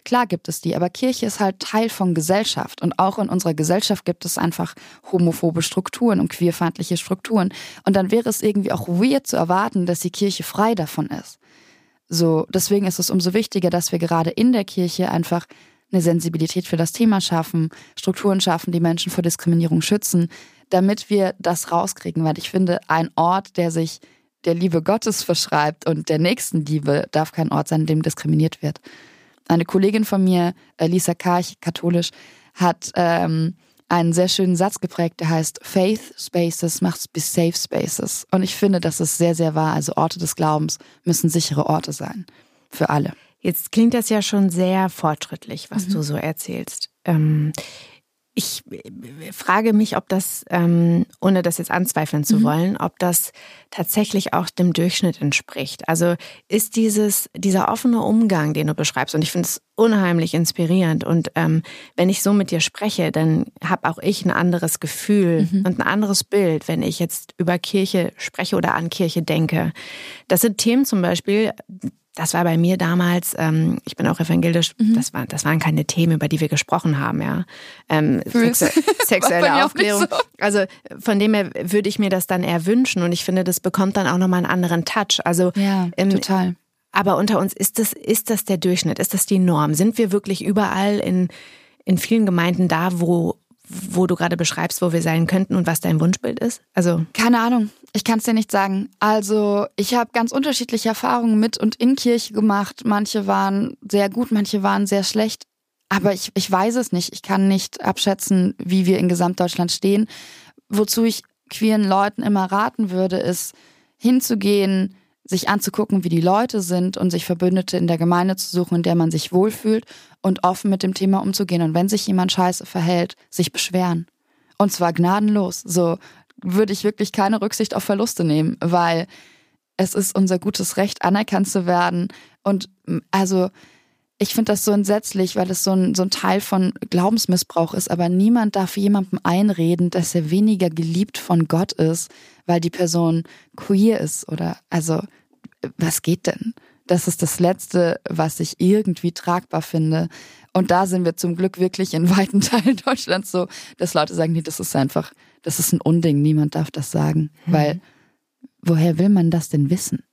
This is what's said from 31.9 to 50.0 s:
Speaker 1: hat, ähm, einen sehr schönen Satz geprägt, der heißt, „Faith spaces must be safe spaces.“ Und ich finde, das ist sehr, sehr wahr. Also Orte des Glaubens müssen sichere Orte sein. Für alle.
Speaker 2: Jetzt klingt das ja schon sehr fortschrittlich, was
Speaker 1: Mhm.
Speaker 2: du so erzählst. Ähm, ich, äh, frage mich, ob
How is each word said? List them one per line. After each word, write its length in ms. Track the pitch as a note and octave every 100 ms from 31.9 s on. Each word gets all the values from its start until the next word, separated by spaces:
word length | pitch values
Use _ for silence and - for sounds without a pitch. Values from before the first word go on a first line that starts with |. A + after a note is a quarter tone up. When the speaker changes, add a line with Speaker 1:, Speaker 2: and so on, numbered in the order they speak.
| F3 E3+ - - - _
Speaker 1:
hat, 380 | - F3+ E3 -
ähm, 640 | F3+ E3+ E3+ E3 D#3+ D#3+ - _ _ -
einen 240 | F3 E3+
sehr 140 | E3 F#3
schönen 280 | - F#3 E3+
Satz 240 | G3 -
geprägt, 400 | F3+ - E3+ -
der 100 | D#3+
heißt, 320 | E3 D#3 -
„Faith 500 | - F#3+ F#3 A3 - -
spaces 640 | - F3 E3+ - E3+ -
must 300 | F3+ - -
be 100 | D#3+
safe 320 | - - E3+
spaces.“ 720 | - - - - - - - -
Und 140 | F#3+
ich 120 | F#3 -
finde, 240 | G3+ F3+
das 200 | E3 -
ist 180 | D#3+ -
sehr, 160 | E3+
sehr 220 | E3 D#3+ D#3
wahr. 180 | D#3
Also 220 | D#3+ C#3+ -
Orte 240 | D#3+ F3
des 160 | E3 -
Glaubens 420 | D#3 D3+ D#3 - - _ F3
müssen 220 | E3 E3
sichere 380 | E3 - D3 -
Orte 260 | D#3 D3+
sein. 360 | C#3+ - G#3+ - _ _ _ _
Für 220 | - D#3+
alle. 220 | D3 - - _ _
Speaker 2:
Jetzt 320 | F3+ - -
klingt 240 | A3 A#3 A#3+
das 140 | -
ja 120 | G#3+
schon 300 | G3 G3+ F#3+
sehr 380 | E3+ F#3 F#3+ F#3+
fortschrittlich, 800 | - D#3 D3+ - E3+ - - -
was 160 | G#3+ F3+
Speaker 1:
Mhm. 60 |
Speaker 2:
du 80 | F3+
so 120 | D3 D3
erzählst. 720 | D#3 D#3 - - - - - _
Ähm, 480 | - D#3+ D#3 D3+ D3+ D#3 - - - - _ _ _ -
ich, 260 | - - -
äh, 640 | - - - A#2+ C#3+ E3
frage 400 | - - F#3+ A3+
mich, 240 | G#3 G#3+
ob 140 | -